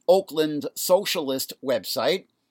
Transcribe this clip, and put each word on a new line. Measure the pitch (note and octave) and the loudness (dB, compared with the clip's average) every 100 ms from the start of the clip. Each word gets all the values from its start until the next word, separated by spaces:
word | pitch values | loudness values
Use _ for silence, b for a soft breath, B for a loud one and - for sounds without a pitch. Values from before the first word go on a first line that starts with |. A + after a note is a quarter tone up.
| - | 4
Oakland | F#3+ - D#3 D#3 D3 D3 | 4 2 -2 0 -2 -8
Socialist | - - F#3 G3+ F3+ C3+ C3 - - | -6 2 2 2 -4 -2 -4 -6 -8
website | B2+ A#2 F2+ A#2+ B2 F#3+ - _ _ | -2 -2 -2 -2 0 -2 -4 _ _